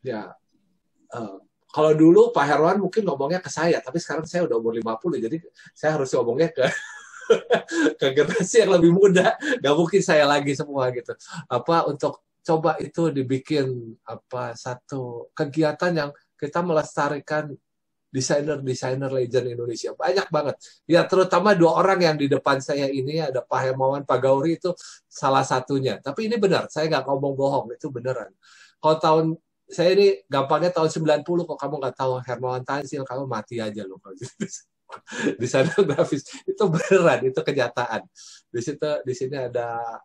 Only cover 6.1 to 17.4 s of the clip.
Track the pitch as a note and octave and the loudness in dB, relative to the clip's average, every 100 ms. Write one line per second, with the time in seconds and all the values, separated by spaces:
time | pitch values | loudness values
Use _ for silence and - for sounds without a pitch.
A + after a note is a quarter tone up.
6.1 | C#3 A#2 B2 E3 D#3+ B2+ - - - - | 0 0 0 0 2 -2 -2 -12 -18 -20
7.1 | - - F#3 - - - E4 D#4 - C#3 | -20 0 0 2 -2 0 0 0 2 0
8.1 | C3 D3 G3+ F#3 A#3 G3 F3 E3+ F3+ G3+ | 2 2 0 2 4 6 6 6 6 6
9.1 | F#3 G3 A3+ D4+ B3+ C3+ D3 E3 G3 F3+ | 6 4 0 -4 -2 2 2 2 2 4
10.1 | D#3 C#3+ D3 C#3+ C#3 D3 C#3 B2+ B2 - | 4 6 4 0 -4 -4 -2 -2 -4 -10
11.1 | - - E3+ D3 B2 - E3+ D#3 C#3+ D3 | -14 -12 -16 -4 -4 0 0 0 -2 -4
12.1 | - _ _ - D#3+ E3 D3+ C#3 - E3 | -6 _ _ -2 0 0 -2 -6 -2 -2
13.1 | C#3 B2+ C3 - D#3 C3 B2 A#2 A2 - | 0 -2 -4 -2 -2 -2 -4 -10 -18 -16
14.1 | A2+ _ B2+ B2 A#2 - B2 _ C#3 B2 | -16 _ -8 -8 -10 -10 -12 _ -10 -10
15.1 | A#2+ - - D3+ C#3 D3+ D3+ F3+ E3 C#3+ | -12 -16 -6 -6 0 0 0 -2 0 -4
16.1 | C#3+ _ _ D3 F3 F3+ D#3 D3 - D3 | -8 _ _ -6 -4 0 0 -2 -2 -2
17.1 | D3 - D3+ | -2 -4 -6